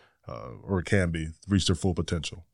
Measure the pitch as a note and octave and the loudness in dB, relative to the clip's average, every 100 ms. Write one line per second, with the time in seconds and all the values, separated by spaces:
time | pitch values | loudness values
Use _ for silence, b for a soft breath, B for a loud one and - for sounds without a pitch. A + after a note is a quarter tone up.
0 | _ _ - A1+ B1 G#1+ - F#2+ E2 G2+ | _ _ -14 -12 -12 -14 -2 -2 2 2
1 | F2 E2 D#2+ D#2+ - G2 - F2+ F#2+ E2+ | 2 -2 -4 -8 2 2 4 2 2 0
2 | E2 E2 D2 F2+ - | -2 -2 -4 -10 -18